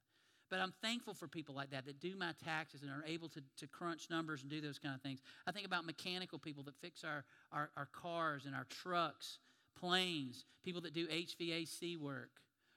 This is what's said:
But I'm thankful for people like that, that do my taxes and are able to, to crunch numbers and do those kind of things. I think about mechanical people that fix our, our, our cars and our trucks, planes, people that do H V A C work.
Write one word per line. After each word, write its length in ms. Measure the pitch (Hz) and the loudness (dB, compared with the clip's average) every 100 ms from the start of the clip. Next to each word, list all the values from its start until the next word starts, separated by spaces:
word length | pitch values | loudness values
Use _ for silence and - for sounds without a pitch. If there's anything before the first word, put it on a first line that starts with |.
| _ _ - - - | _ _ -20 -20 -2
But 100 | 185 | 2
I'm 120 | 190 - | 2 2
thankful 320 | 220 240 220 | 2 2 0
for 120 | 196 160 | -6 -4
people 280 | 170 143 | -4 -4
like 160 | 135 139 | -2 -2
that, 160 | 135 131 | -2 -4
that 140 | 139 | -4
do 140 | 170 190 | -4 0
my 160 | 170 | -2
taxes 480 | 156 175 156 160 139 | 0 0 0 0 -6
and 80 | 139 | -6
are 120 | 139 156 | -4 -2
able 240 | 165 160 | -2 -2
to, 120 | 160 135 - | -8 -10 -12
to 100 | 151 | -10
crunch 440 | - 170 165 - | -2 -2 -2 0
numbers 320 | 165 156 147 | 0 2 0
and 80 | 139 | -2
do 100 | 151 | -2
those 180 | 147 139 | -2 -2
kind 160 | 143 | -2
of 60 | 131 | -2
things. 220 | 139 131 - - - | -2 -4 -8 -6 -4
I 60 | |
think 120 | 202 | -2
about 220 | 196 180 165 | 2 2 0
mechanical 520 | 156 185 180 180 151 | -4 -2 -2 -2 -6
people 240 | 165 143 | -6 -8
that 120 | 139 - | -10 -10
fix 260 | 175 - | -12 -6
our, 220 | 165 147 127 - - | -4 -2 -4 -14 -4
our, 220 | 147 147 - | -2 0 -2
our 100 | 139 | -6
cars 580 | - 175 170 160 143 | -4 0 4 4 2
and 100 | 139 | -2
our 100 | 135 | -2
trucks, 760 | 127 - 180 175 160 - - - - - _ | -4 -4 2 6 6 2 -8 -8 -14 -20 _
planes, 680 | - 180 180 185 160 131 117 - - | -4 6 8 8 4 2 -4 -12 -8
people 200 | 160 175 | -4 -2
that 100 | 170 | 0
do 160 | 156 170 | 0 2
H 280 | 156 170 - | 2 0 -2
V 140 | 170 | 0
A 140 | 165 | 2
C 320 | 160 - 175 170 | 0 -2 -2 0
work. 460 | 143 131 120 - - _ _ | -2 -2 -6 -14 -20 _ _